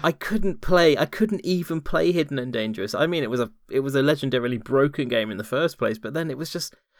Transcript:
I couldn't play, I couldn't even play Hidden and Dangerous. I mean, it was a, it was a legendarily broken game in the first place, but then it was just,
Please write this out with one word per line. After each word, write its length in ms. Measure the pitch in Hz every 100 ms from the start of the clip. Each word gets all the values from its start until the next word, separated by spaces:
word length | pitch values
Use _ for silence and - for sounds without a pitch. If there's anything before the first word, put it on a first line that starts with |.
I 120 | 160
couldn't 480 | - - 110 98 -
play, 360 | - 180 165 143
I 80 | 147
couldn't 380 | - 220 196
even 380 | - 185 170 160
play 320 | - 160 170
Hidden 260 | 170 147 139
and 140 | 127
Dangerous. 420 | 117 110 110 101 95
I 100 | 165
mean, 160 | 170
it 80 | 117
was 120 | 123
a, 100 | 113 - -
it 120 | 131
was 140 | 135 139
a 60 |
legendarily 640 | 143 151 135 127 123 123
broken 460 | - 135 143 147 127
game 200 | 117 107
in 60 | 98
the 80 |
first 340 | 110 131 165 -
place, 200 | 113 110
but 160 | 110
then 180 | 156 165
it 60 | 131
was 160 | 165
just, 200 | 175 - _ _